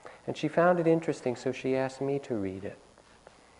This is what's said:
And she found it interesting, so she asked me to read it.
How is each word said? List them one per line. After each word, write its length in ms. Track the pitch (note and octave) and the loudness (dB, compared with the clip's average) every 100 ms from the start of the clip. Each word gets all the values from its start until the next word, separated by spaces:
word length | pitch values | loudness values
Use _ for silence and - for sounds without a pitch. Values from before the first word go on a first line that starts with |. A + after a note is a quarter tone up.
| - - - | -20 -12 -10
And 80 | |
she 140 | B2+ D3+ | -4 -2
found 320 | - F3 F3 | 4 4 6
it 60 | E3 | 4
interesting, 500 | D#3+ D#3+ C#3 B2+ A#2+ | 4 2 -2 -4 -2
so 160 | C3 | -4
she 240 | B2+ C3 C3 | -4 -2 0
asked 240 | C3 - | 0 -2
me 180 | C#3 C#3+ | -2 -2
to 140 | - A2 | -4 -4
read 280 | G2 F#2+ | -4 -6
it. 140 | G2+ - - - _ - - - - - | -10 -14 -20 -20 _ -20 -20 -20 -20 -20